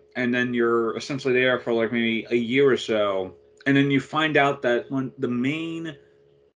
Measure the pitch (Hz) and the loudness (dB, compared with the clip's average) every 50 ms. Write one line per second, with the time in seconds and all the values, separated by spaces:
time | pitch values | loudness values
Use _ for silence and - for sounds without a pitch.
0 | _ _ - 123 123 120 123 123 123 123 123 120 117 117 117 117 117 113 - 113 | _ _ -6 -4 -2 0 0 0 0 0 0 0 2 2 2 2 0 -2 -4 -6
1 | - - 147 127 131 135 123 127 131 131 127 120 - 123 117 117 113 110 120 117 | -6 -8 -8 -4 -2 0 2 2 2 2 2 0 -2 -2 0 0 0 0 0 0
2 | 117 113 113 110 - - 120 120 117 110 123 139 143 135 120 107 - - 113 107 | 0 0 -2 -2 -2 -2 -2 0 0 0 2 4 4 4 4 2 0 0 0 0
3 | 104 101 98 95 92 92 - - _ _ _ _ - 135 139 139 139 143 139 131 | 2 0 0 -2 -4 -6 -10 -18 _ _ _ _ -2 2 2 4 4 4 2 0
4 | 135 - - 151 156 156 151 151 139 143 139 - - 123 120 117 - - 139 135 | 0 -2 -2 -2 0 2 2 4 2 2 0 0 0 0 0 0 -2 -4 -4 -4
5 | 131 120 - - 135 127 120 120 123 135 156 160 165 165 165 165 165 160 143 - | -4 -6 -6 -6 -4 -4 -2 -2 -2 -2 -2 -4 -6 -8 -8 -10 -10 -12 -12 -16
6 | - _ _ _ _ _ _ _ _ _ _ | -20 _ _ _ _ _ _ _ _ _ _